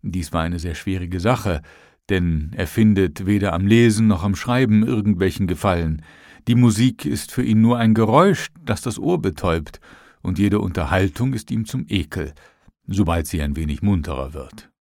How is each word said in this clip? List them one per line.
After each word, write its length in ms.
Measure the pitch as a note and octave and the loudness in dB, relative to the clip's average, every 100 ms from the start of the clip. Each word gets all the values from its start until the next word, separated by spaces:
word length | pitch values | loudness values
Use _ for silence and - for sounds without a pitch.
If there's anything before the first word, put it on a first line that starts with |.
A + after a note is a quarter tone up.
Dies 300 | G2 F2+ D#2+ | -6 -6 -4
war 120 | E2+ | -4
eine 140 | E2 F2 | -4 -4
sehr 160 | E2+ | -6
schwierige 460 | E2 - F#2+ F2+ F2+ | -8 -6 -4 -4 -4
Sache, 420 | F#2+ B2 - D#2+ - - _ _ _ | 0 0 0 -4 -6 -20 _ _ _
denn 440 | F#2+ F2 D#2+ D2+ G2 | 0 2 0 -4 -6
er 120 | F2 | -6
findet 580 | - G#2+ G2 F#2 D2 F#2+ | 2 4 4 2 -2 0
weder 260 | G#2 G2+ | 0 0
am 160 | E2 G2 | 0 4
Lesen 400 | A2+ A#2 G#2+ A2 | 6 6 4 2
noch 160 | F#2+ | 2
am 140 | G2 G2 | 0 -4
Schreiben 500 | - B2 B2+ G#2+ A2+ | -2 0 4 2 2
irgendwelchen 600 | B2 G#2 F#2 F#2+ - F#2+ | 0 0 2 0 0 -4
Gefallen. 540 | F2 G#2 F2 E2 D#2 - - - - - | -2 0 0 0 -4 -8 -20 -20 -14 0
Die 80 | A#2 | 4
Musik 480 | A#2+ G#2 B2+ - | 4 4 2 0
ist 300 | - G#2+ - | -6 -6 -6
für 100 | - | -4
ihn 160 | B2 G#2+ | 0 4
nur 180 | A2+ A#2+ | 4 4
ein 160 | A2+ | 2
Geräusch, 580 | A2 A2 B2 F#3+ F#3 - - | 4 4 4 4 2 -4 -12
das 160 | D3+ G#2 | -6 -6
das 200 | C3 G#2+ | -4 -6
Ohr 220 | C#3 B2 | -2 -2
betäubt, 600 | G2+ E2+ F#2 E2 D2+ - - - _ _ | -2 -4 -2 -2 -4 -16 -20 -20 _ _
und 180 | - F#2 | -6 0
jede 220 | G2+ G2+ | 2 2
Unterhaltung 720 | G2+ F2 D#2+ F#2+ F#2+ - B2 | -2 -4 -2 0 0 -2 -4
ist 180 | B2+ - | -4 -6
ihm 140 | A2+ A2+ | -6 -4
zum 200 | B2+ - | -6 -4
Ekel, 440 | G2 E2 - C#2+ - _ _ _ _ - | -4 -4 -6 -8 -10 _ _ _ _ -8
sobald 400 | F#2+ F2+ E2+ D#2 | -2 0 0 -2
sie 140 | F2 | -4
ein 160 | D2 C#2+ | -4 -4
wenig 240 | D#2 C#2+ | -6 -2
munterer 520 | G2 G2 D2 C2 C2+ | 0 0 -2 -8 -8
wird. 380 | D2+ C2 - - _ | -10 -16 -18 -20 _